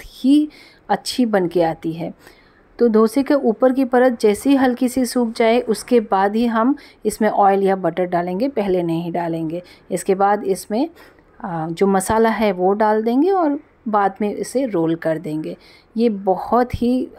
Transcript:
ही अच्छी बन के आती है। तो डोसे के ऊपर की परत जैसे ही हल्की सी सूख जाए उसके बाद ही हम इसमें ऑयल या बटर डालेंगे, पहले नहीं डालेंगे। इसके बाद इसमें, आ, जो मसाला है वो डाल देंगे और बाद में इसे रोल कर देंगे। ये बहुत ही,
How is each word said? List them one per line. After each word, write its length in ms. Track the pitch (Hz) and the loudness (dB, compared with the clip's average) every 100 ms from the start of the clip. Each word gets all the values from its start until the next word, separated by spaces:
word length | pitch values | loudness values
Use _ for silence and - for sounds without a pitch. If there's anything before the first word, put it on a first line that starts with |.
ही 440 | - - 254 294 302 - - _ - | -20 -4 2 2 2 -8 -20 _ -6
अच्छी 380 | 202 - - 233 | -4 -4 -2 0
बन 220 | 208 175 | 0 0
के 140 | 175 | 0
आती 280 | 165 156 165 | 0 -2 -8
है। 220 | 165 170 - - _ _ _ _ - | -8 -10 -12 -20 _ _ _ _ 0
तो 80 | 240 | 2
डोसे 340 | 214 220 277 | 4 2 2
के 120 | 269 285 | 0 2
ऊपर 360 | 247 214 254 | 2 2 2
की 120 | 262 | 2
परत 340 | 254 247 254 240 | 2 4 2 4
जैसे 300 | 214 202 269 | 0 2 2
ही 60 | 277 | 4
हल्की 320 | 262 240 254 | 2 0 -2
सी 160 | 262 247 | 0 -2
सूख 260 | 247 226 | 0 -2
जाए 280 | 233 226 233 | 0 2 2
उसके 360 | - 208 - 240 | 0 -4 2 0
बाद 340 | 214 190 202 226 | 2 0 2 0
ही 100 | 240 | 0
हम 280 | 226 247 294 - _ | 0 0 0 -6 _
इसमें 240 | 208 - 214 | -6 0 0
ऑयल 340 | - 202 196 | 4 4 4
या 140 | 190 190 | 2 0
बटर 300 | 175 175 180 | -2 -2 -2
डालेंगे, 420 | 175 180 185 277 | -2 -2 -2 -4
पहले 340 | 254 196 180 | -2 -2 0
नहीं 300 | 170 165 170 | 0 -4 -4
डालेंगे। 500 | 170 170 165 160 175 - - - | -4 -4 -4 -6 -8 -12 -20 -8
इसके 240 | 185 - | -6 -2
बाद 300 | 190 202 208 | 0 2 0
इसमें, 440 | - 185 - 214 330 - - _ _ - | -2 -6 -4 -4 -4 -8 -20 _ _ -14
आ, 280 | 208 165 165 | -10 -8 -6
जो 180 | 165 196 | 0 2
मसाला 440 | 190 190 220 226 | 2 0 2 2
है 200 | 214 214 | 2 -2
वो 200 | 180 185 | 0 0
डाल 280 | 208 214 220 | 2 0 0
देंगे 280 | 226 254 349 | 0 0 2
और 280 | 392 311 285 - _ 226 | 2 0 -2 -8 _ -4
बाद 280 | 208 196 196 | 0 0 -2
में 80 | 208 | -6
इसे 340 | 190 196 247 269 | -4 -4 -4 -2
रोल 280 | 185 165 165 | 0 0 -2
कर 220 | 160 156 | -2 -4
देंगे। 380 | 151 156 170 185 - - _ 220 | -6 -8 -8 -12 -18 -20 _ 0
ये 120 | 233 | 0
बहुत 640 | 202 202 - - 233 247 | 0 -2 -2 0 0 0
ही, 340 | - 240 254 - | -2 -2 -2 -4